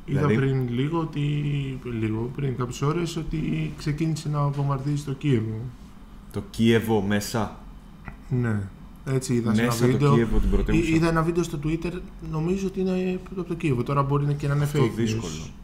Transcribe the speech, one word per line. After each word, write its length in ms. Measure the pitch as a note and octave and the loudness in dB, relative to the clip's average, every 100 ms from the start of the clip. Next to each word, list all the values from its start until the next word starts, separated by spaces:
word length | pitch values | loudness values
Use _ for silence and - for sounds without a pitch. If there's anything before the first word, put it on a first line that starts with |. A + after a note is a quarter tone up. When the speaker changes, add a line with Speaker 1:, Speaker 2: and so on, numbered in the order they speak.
Speaker 1:
είδα 160 | - C#3+ | 0 2
Speaker 2:
Δηλαδή 140 | C#3+ A2 | 4 4
Speaker 1:
πριν 320 | C3+ C3 B2 | 4 2 0
λίγο 300 | A#2+ C#3+ E3 | 0 0 0
ότι, 220 | D#3 D3 D3 D3 D3 C#3+ C3+ B2+ | -2 -2 -2 0 0 -2 -4 -6
λίγο 460 | B2 A#2 A2 A2 B2 C3+ | -6 -2 0 0 -4 -2
πριν 200 | C#3+ A#2+ | -2 -2
κάποιες 260 | A#2+ - | -4 0
ώρες, 340 | C#3+ D#3+ E3 E3 | 0 0 -2 -4
ότι 560 | D#3 D#3+ D3+ D#3 D#3 - | -4 -2 -2 -2 -2 -4
ξεκίνησε 520 | D#3 C#3+ D#3+ D#3 D3 | -4 0 0 0 -2
να 200 | D3 C#3+ | 0 0
βομβαρδίζει 560 | C#3 C#3 C3+ C#3 C#3+ | 2 0 0 0 -2
το 80 | C#3 | -2
Κίεβο. 480 | C3 D3 A#2+ A2 A2 B2 - - - - - - | -2 2 2 2 -4 -8 -12 -18 -18 -18 -18 -10
Speaker 2:
Το 100 | G2+ - | -8 -8
Κίεβο 500 | - A2+ A#2 G2+ A2 | 2 6 6 4 2
μέσα. 580 | G2 G#2 - A#2 G2 - - - - - - - - | 2 0 0 -4 -4 -8 -16 -18 -18 -16 -16 -16 -4
Speaker 1:
Ναι. 340 | B2+ A#2+ G#2 G2 - - - | 0 0 -2 -4 -10 -18 -14
Έτσι 300 | C#3+ C3 B2+ | -2 -2 0
είδα 200 | A#2+ A2+ | 0 2
σε 60 | G#2+ | 2
ένα 100 | A#2+ | 2
Speaker 2:
Μέσα 160 | A2+ B2 | 4 4
το 60 | |
Speaker 1:
βίντεο. 220 | C3 C#3+ | 6 6
Speaker 2:
Κίεβο, 240 | A2+ A2+ - | 6 6 4
την 120 | - | 6
πρωτεύουσα. 400 | G2+ - D#3+ D#3+ | 4 4 4 4
Speaker 1:
Εί-, 40 | |
είδα 140 | D#3+ E3 | 4 4
ένα 140 | E3 | 4
βίντεο 200 | D#3+ E3+ | 2 0
στο 160 | E3 D#3+ | -2 -2
Twitter, 280 | D3 E3 E3+ F3+ F3+ - D#3+ | -2 -2 -4 -8 -12 -12 -6
νομίζω 360 | D#3+ E3 G3 F#3+ | -2 0 0 -2
ότι 140 | F#3+ | -2
είναι 400 | F#3+ F#3 F#3 F#3 F3+ | -2 0 0 -4 -6
από 140 | F#3+ | -8
το 100 | E3+ | -6
Κίεβο. 280 | E3+ D#3+ A#2+ | -2 0 0
Τώρα 200 | B2 C#3+ | 2 0
μπορεί 240 | C#3 C#3+ C#3+ | 2 2 2
να, 60 | |
και 160 | C#3+ C#3+ | 0 0
να 60 | |
είναι 100 | C#3+ | 0
Speaker 2:
Αυτό 200 | D3 D3+ | 2 2
Speaker 1:
fake 20 | A2+ | 0
news. 80 | |
Speaker 2:
δύσκολο. 520 | G#2 A2 A2 F#2 D#2 D2+ - | 0 0 0 -4 -8 -10 -14